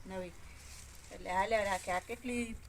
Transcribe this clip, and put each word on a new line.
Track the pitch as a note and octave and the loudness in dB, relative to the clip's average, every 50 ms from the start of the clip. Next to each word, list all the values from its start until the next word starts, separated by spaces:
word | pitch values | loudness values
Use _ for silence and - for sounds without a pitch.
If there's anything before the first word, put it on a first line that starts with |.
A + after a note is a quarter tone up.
| - | -10
નવી. | F#3+ F#3+ F#3 F3+ F3 - - - - - - - - - - - - - - - - | -6 -6 -6 -6 -6 -8 -12 -12 -12 -12 -14 -14 -14 -12 -12 -14 -14 -14 -14 -14 -12
એટલે | - - - F3+ | -12 -8 -4 2
હાલ્યા | F3+ F#3 G3 A3 A3+ G#3+ | 4 4 6 6 6 6
રાખે. | G3+ G3+ F#3+ F3+ - F#3+ | 6 6 4 2 2 2
આ | F3+ - | 2 2
કેટલી | - - A#3 A#3+ - B3 A#3+ A#3+ A#3+ A#3 A3+ - - | 0 -2 -6 -4 -2 0 0 2 0 0 -2 -6 -8